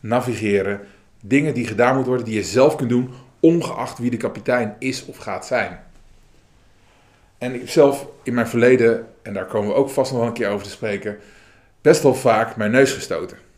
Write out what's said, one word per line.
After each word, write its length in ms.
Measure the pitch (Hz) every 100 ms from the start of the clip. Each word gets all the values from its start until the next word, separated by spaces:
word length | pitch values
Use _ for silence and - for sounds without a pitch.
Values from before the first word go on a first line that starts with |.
navigeren. 800 | 107 120 127 107 107 101 95 101 - _ _ _
Dingen 320 | 98 135 151
die 120 | 123 104
gedaan 260 | 104 120
moeten 140 | 135 123
worden, 180 | 127 113
die 120 | 107
je 60 |
zelf 320 | 87 117 131 113
kunt 120 | 127
doen, 220 | 123 131 - - _
ongeacht 580 | 165 170 - - 127 -
wie 120 | 120
de 60 | 117
kapitein 600 | 113 110 - 123 110 101
is 260 | 131 127
of 120 | - -
gaat 300 | - 95 -
zijn. 340 | 123 95 90 - - - - _ _ _ _ _ _ _ _ _ _ _ _
En 100 | 127
ik 60 | 127
heb 80 | -
zelf 400 | 165 143 135 - -
in 120 | -
mijn 120 | 120 113
verleden, 600 | 123 120 127 117 113 - _
en 100 | -
daar 140 | 98 95
komen 220 | 110 104
we 60 |
ook 160 | 110 135
vast 200 | - 131
nog 100 | 127
wel 80 | 117
een 60 |
keer 140 | 113 104
over 160 | 101
te 80 | 92
spreken, 460 | - 113 101 104 101 - - _ _ _ _
best 220 | 147 -
wel 120 | 139
vaak 420 | 123 127 110 113 -
mijn 140 | 104
neus 220 | 123 135
gestoten. 460 | - - 82 92 - _